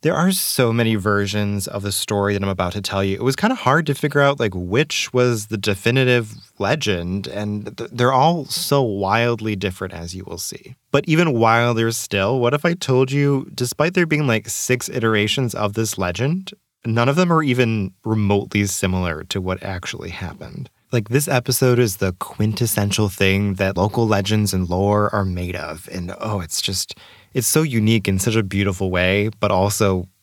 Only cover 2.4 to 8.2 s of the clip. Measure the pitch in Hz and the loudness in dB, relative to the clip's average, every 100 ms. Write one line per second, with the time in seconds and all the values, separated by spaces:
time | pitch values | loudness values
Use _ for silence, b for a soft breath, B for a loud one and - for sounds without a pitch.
2.4 | 98 95 90 104 95 98 98 98 123 131 | -2 0 -2 -2 -4 -2 0 0 -2 0
3.4 | 214 254 - 143 156 139 151 143 143 139 | 0 0 2 2 0 -2 0 4 2 2
4.4 | 117 92 90 107 165 - - 123 123 117 | -2 -2 -2 0 0 -2 -2 2 2 0
5.4 | 104 110 98 98 - 127 127 123 110 107 | -4 -4 -2 0 0 2 4 2 0 -10
6.4 | - _ 98 151 107 90 87 95 92 98 | -20 _ -2 0 0 -2 -2 -4 -6 -6
7.4 | 104 104 104 107 113 123 123 131 | -6 -6 -8 -10 -12 0 2 4